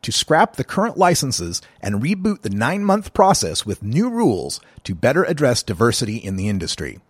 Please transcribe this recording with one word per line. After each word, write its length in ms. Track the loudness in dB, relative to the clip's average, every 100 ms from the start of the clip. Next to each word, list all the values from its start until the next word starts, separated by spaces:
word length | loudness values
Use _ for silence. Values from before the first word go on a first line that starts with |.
to 100 | -4
scrap 420 | -4 2 2 2
the 80 | 0
current 340 | -4 -2 -2 2
licenses 640 | 2 2 -2 -4 -6 -8 -12 _
and 200 | -4 -2
reboot 420 | -2 0 -2 -2
the 80 | -4
nine-month 640 | -2 -2 0 0 0 0
process 520 | 4 4 4 0 -4 -6
with 160 | -6
new 260 | -2 0 0
rules 520 | 2 2 2 -4 -8 _ -16
to 100 | -10
better 300 | 0 2 2
address 400 | 0 2 2 0
diversity 540 | -4 0 2 2 -4 -6
in 180 | -6 -4
the 120 | -2
industry. 520 | -2 -4 -6 -8 -10